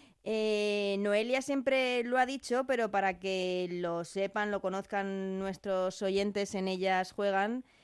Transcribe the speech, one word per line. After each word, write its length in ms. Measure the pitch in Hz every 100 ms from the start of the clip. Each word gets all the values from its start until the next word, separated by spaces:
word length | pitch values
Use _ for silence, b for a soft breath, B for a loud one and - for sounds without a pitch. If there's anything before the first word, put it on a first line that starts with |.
| B _
Eh, 760 | - 220 214 208 208 208 202 196
Noelia 420 | 208 208 233 262
siempre 640 | 262 277 254 262 254 247
lo 140 | 240 254
ha 80 | 254
dicho, 380 | 269 - 240 254
pero 240 | 247 220
para 280 | 202 196 180
que 500 | 190 190 185 180 180
lo 340 | 175 175 170
sepan, 460 | 170 190 196 214 208
lo 100 | 196
conozcan 760 | 190 190 196 202 196 190 190 190
nuestros 640 | 190 185 202 185 185 -
oyentes 520 | 196 196 208 202 202
en 140 | 196 185
Ellas 440 | 185 190 185 185
Juegan, 520 | - 202 190 208 254 b b